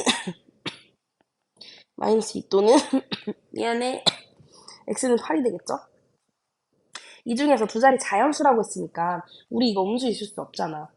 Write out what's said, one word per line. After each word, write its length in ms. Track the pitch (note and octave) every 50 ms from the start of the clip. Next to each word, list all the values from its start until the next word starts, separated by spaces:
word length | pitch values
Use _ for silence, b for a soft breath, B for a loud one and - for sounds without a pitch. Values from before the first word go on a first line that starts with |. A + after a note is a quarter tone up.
| -
<coughs> 440 | - - - - F#3+ E3+ - _ _ _ _ - - - - - _ _ _ _ _ _ _ _ _ _ _ _ _ _ - B B B B B B _
마이너스 400 | - - G#3 A3 A3+ G#3+ - -
이 100 | - -
또는 240 | - - G3 G#3 G#3+
<coughs> 800 | C4 D4+ - - - C4+ - - - - - - - _ _ _
미안해. 540 | - - A3 A#3 A#3 A#3 B3 B3+ C4 - - - - - - _ _ _ - B B B B B B B B
X는 300 | - G#3 - - B3+ A#3+
팔이 260 | A3 - - D#4 D#4 B3+
되겠죠? 320 | A#3 - F3 - - - - - _ _ _ _ _ _ _ _ _ _ _ _ _ _ _ _ _ _ _ _ _ - B B B B B B
이 100 | A#3+ A#3
중에서 320 | A#3+ D4 D4 C#4 A3 A3
두 140 | G#3 - A3+
자리 180 | B3 C4+ C4 A3
자연수라고 600 | - - G3+ G3 B3 D4+ D4 D4+ D4+ C#4+ B3 A3+
했으니까 640 | G3 - - F#3+ F3 D#3+ - E3 E3+ F3 F3+ E3+ D#3+ B B B B B
우리 200 | A3+ A#3 B3+ A#3
이거 140 | G3+ F#3+ F#3
음수 240 | G3 A3+ B3 C4
있을 200 | B3 G3+ - G#3+
수 120 | G3+ - -
없잖아. 500 | - - - - F#3+ E3 D#3 D3+ D3+ - _